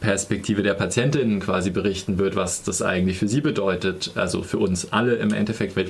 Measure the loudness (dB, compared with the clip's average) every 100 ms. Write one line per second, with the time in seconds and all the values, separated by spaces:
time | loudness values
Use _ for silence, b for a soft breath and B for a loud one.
0 | 0 0 0 -2 0 2 2 2 0 2
1 | 2 2 2 0 0 0 0 0 0 -2
2 | -2 0 0 0 -2 -4 -4 -2 0 2
3 | 2 2 0 2 0 0 0 0 -2 -2
4 | -6 -4 -2 -2 -2 0 0 0 -2 0
5 | 2 2 0 0 0 -2 -2 -2